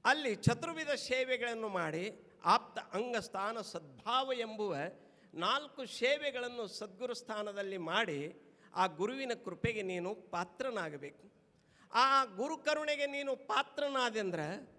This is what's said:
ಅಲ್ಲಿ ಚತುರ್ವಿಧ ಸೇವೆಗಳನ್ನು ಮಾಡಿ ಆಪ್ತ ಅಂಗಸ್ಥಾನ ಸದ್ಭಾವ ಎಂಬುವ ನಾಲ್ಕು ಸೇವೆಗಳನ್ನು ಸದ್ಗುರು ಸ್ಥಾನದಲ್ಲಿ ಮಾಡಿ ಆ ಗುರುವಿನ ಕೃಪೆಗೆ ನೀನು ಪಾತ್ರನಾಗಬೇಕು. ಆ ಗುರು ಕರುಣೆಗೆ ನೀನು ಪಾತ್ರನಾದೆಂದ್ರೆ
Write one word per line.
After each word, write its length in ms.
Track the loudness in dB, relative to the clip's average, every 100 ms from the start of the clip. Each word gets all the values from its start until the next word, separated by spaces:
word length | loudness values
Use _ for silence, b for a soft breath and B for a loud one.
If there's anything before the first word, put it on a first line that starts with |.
ಅಲ್ಲಿ 300 | 4 4 2
ಚತುರ್ವಿಧ 560 | 2 2 2 -2 -4 -2
ಸೇವೆಗಳನ್ನು 760 | -2 0 0 0 0 -2 -4 -2
ಮಾಡಿ 640 | -2 -2 -2 -4 -8 -20 -2
ಆಪ್ತ 340 | 4 4 2 -10
ಅಂಗಸ್ಥಾನ 840 | -6 -4 -2 -2 -4 -4 -4 -4
ಸದ್ಭಾವ 720 | -6 -10 -12 -10 0 0 2
ಎಂಬುವ 440 | -2 -2 -2 -2 0 -4 -8 B B B
ನಾಲ್ಕು 520 | -2 2 2 -2 -10 -8
ಸೇವೆಗಳನ್ನು 800 | 0 2 2 0 -2 -6 -6 -8
ಸದ್ಗುರು 480 | -8 -12 -6 -6
ಸ್ಥಾನದಲ್ಲಿ 640 | -6 -6 -4 -4 -4 -4 -4
ಮಾಡಿ 720 | 0 2 2 -2 -4 -10 B B B
ಆ 120 | 2 2
ಗುರುವಿನ 460 | 2 -2 -2 -4 -4
ಕೃಪೆಗೆ 380 | -6 -2 -2 0
ನೀನು 320 | -2 -2 -4
ಪಾತ್ರನಾಗಬೇಕು. 1200 | -6 -6 -4 -4 -4 -4 -2 -4 -8 -12 -14 -20 _ _ _ b b b
ಆ 320 | 6 8 8
ಗುರು 320 | 4 -2 -2 0
ಕರುಣೆಗೆ 500 | 2 2 2 2 0
ನೀನು 300 | 0 -2 -4
ಪಾತ್ರನಾದೆಂದ್ರೆ 1300 | 0 0 2 -2 0 2 2 2 0 0 -2 -6 -10